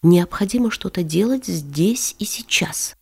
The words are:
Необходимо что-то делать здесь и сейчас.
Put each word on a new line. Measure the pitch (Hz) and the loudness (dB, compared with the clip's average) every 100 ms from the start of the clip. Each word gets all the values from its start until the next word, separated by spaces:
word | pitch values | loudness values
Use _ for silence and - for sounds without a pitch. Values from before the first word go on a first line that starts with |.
Необходимо | 165 175 175 - 202 247 240 | 8 6 4 -2 -2 0 -2
что-то | - 220 - | -2 -6 -4
делать | 165 160 220 262 254 | -2 0 0 0 -4
здесь | 170 143 143 180 240 - - | -6 -6 0 2 2 -4 -6
и | |
сейчас. | 208 - 233 - 160 - - - | -8 -8 -2 -2 -2 -4 -8 -10